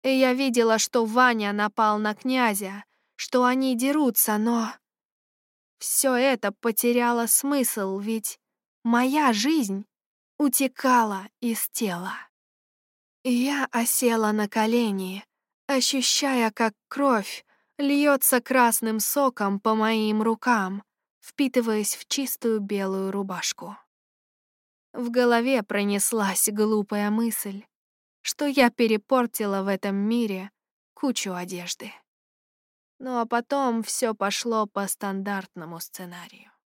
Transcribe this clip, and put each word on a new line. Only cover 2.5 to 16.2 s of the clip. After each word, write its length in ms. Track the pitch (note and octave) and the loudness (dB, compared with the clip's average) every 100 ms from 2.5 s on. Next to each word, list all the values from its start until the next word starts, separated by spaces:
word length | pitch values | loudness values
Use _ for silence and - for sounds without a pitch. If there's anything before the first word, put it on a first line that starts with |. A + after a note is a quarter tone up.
| G3 G3 G3 - _ _ - | 0 -6 -12 -18 _ _ -14
что 300 | - B3 B3 | -2 2 2
они 320 | C4 C4 A#3+ | 2 0 0
дерутся, 640 | C4 D4 C#4 A3 - G#3 | 0 2 2 2 0 2
но... 340 | A3 A#3 A3 - _ _ _ _ _ _ _ _ _ _ | 0 0 -4 -8 _ _ _ _ _ _ _ _ _ _
Всё 380 | - - C4+ B3 | -4 0 2 2
это 360 | C4+ B3+ G3+ | 2 2 -2
потеряло 760 | G3+ A#3+ A3 A#3+ A#3+ A#3+ A#3+ A3+ | -4 -4 0 2 2 2 0 0
смысл, 720 | - C#4 C#4+ B3 - F#3+ F#3+ | 0 0 0 0 -2 -4 -4
ведь 400 | G3+ A3+ G#3+ - _ _ _ _ | -4 -6 -6 -12 _ _ _ _
моя 500 | A#3 A#3 B3+ D4 D4 | 0 2 2 2 2
жизнь 520 | G#3+ B3 D#4+ G#3+ G3 G#3 _ _ _ _ _ | 2 2 0 0 -4 -8 _ _ _ _ _
утекала 920 | D4 - C4+ - C4 B3 A3 G3 G3+ _ | 0 2 -2 -2 2 2 2 -4 -10 _
из 280 | A#3+ A3+ - | -4 -4 -6
тела. 460 | - G#3+ F3 F#3 - - _ _ _ _ _ _ _ _ _ C4 | -4 -4 -4 -8 -12 -16 _ _ _ _ _ _ _ _ _ 0
Я 440 | A#3+ C4 C#4+ C4 | 0 2 0 -2
осела 600 | A#3+ A#3 - B3 A3+ G#3+ | -2 0 2 2 2 2
на 160 | G#3+ G#3 | 0 0
колени, 760 | A3 A3 A#3 A#3 G3 F#3 F#3+ - _ _ _ - | 0 2 2 2 -2 -6 -10 -14 _ _ _ -2
ощущая, 840 | C4+ B3+ C#4 B3 - | 0 2 0 0 0